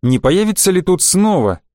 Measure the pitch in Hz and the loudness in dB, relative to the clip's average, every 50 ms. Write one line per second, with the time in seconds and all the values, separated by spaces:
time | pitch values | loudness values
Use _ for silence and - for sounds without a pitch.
0 | - 120 131 123 - 127 151 190 214 214 208 - - 196 185 180 165 - 180 170 | 0 0 0 2 2 0 0 2 0 -2 -2 0 0 0 0 0 0 0 -2 0
1 | - - - 185 208 220 208 160 113 101 92 - _ _ _ | 0 -2 0 0 2 2 2 0 0 0 -2 -4 _ _ _